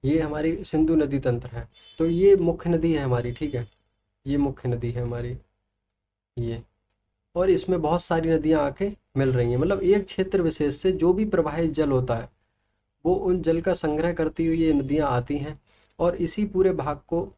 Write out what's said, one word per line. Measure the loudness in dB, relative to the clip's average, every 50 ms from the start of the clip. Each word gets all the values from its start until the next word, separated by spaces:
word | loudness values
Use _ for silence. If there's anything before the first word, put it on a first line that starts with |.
| 0
ये | 0 0 0
हमारी | 0 -2 -4 -2 -2 -2 -2 -4 -8
सिंधु | -4 0 0 2 4 4
नदी | 2 2 0 -2 -2
तंत्र | -2 -2 -2 -2 -4 -10
है, | -10 -12 -12 -12 _ -20 -20 -20 -4 -2
तो | 0
ये | 0 2 4 6 6 6
मुख्य | 6 4 0 -2 -2 -2 0
नदी | 0 2 2 2
है | 2 2
हमारी, | 2 0 0 0 -2 -4
ठीक | -6 -6 -6 -6 -4
है, | -6 -8 -8 _ _ _ _ _ _ _ _ _ _ _
ये | -4 0 0
मुख्य | 0 -2 -2 -4 -4 -4
नदी | -4 -2 -4 -6
है | -4 -4
हमारी | -6 -6 -6 -6 -8 -8 -10 -12 _ _ _ _ _ _ _ _ _ _ _ _ _ _ _ _ _ _ _
ये, | -8 -6 -6 -6 -8 -12 _ _ _ _ _ _ _ _ _ _ _ _ _ _
और | 0 2 4
इसमें | 2 2 2 0 -2 0
बहुत | 2 0 0 0
सारी | 0 0 -2 0 2 2
नदियाँ | 0 2 2 2 2 2
आके | 2 -2 -2 -4 -6 -6 -6 _ _ _ _ 0
मिल | 0 2
रही | 2 2 0 0
हैं। | 0 0
मतलब | 2 0 0 0
एक | 2 2 2 2 2
क्षेत्र | -4 -4 -4 -4 0 0 0
विशेष | 2 0 0 0 -2 -2 -2
से | 0 0 0 0
जो | 2 2 2
भी | 2 2 0
प्रवाहित | 0 0 0 0 0 -2 -2 -2 -2
जल | 0 0 0 2
होता | 2 0 0 0 -4
है | -4 -6 -10 _ _ _ _ _ _ _ _ _ _ _ _ _ _ _
वो | 0 0
उन | 0 2 0 0 0
जल | 0 0 0 0
का | 0 -2 -2
संग्रह | 0 -2 -2 0 0 0 -2 0
करती | 0 -2 -4 -2 -2 0
हुई | 0 2
ये | 2 2 2
नदियाँ | 2 2 2 0 0 0 0 0
आती | 0 -2 -2 -2 -4 -4
हैं, | -4 -8 -10 -14 _ _ _ _ _ _ _ -2
और | -2 -2 0
इसी | 0 -4 -4 -2 -4 -4
पूरे | -2 0 2 2 2 2
भाग | 0 -2 -4 -6 -8 _
को | _ -4 -4 -4 -4 -12